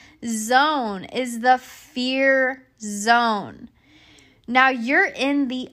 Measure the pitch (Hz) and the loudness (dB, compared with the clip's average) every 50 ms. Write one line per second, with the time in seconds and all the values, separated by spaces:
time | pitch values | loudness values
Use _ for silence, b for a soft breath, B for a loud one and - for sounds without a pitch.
0 | B B B B B 233 226 220 214 220 247 262 285 311 311 285 240 220 202 185 | B B B B B -6 -6 -6 -2 2 2 4 4 4 2 0 -2 -4 -6 -8
1 | 180 - - 240 262 247 233 233 220 254 254 254 - - - - - - - 247 | -10 -10 -8 -6 -6 -6 -6 -2 2 2 2 2 0 -6 -20 -20 -20 -12 -6 -4
2 | 247 254 262 269 269 269 269 269 262 254 269 262 - _ _ _ 220 208 202 202 | -4 -2 0 2 2 2 4 2 2 0 -2 -6 -12 _ _ _ -12 -10 -8 -4
3 | 202 220 233 240 240 233 220 202 175 117 80 - - - _ b b b b b | 0 2 4 4 4 2 0 -2 -6 -10 -14 -16 -20 -20 _ b b b b b
4 | b b b b b b b b b b 240 254 262 269 262 247 226 240 285 339 | b b b b b b b b b b 2 2 4 2 2 0 -2 0 2 2
5 | 392 359 - - 240 277 285 285 285 247 254 254 254 - | 2 2 0 -4 -2 -2 0 0 0 -2 -4 -6 -10 -10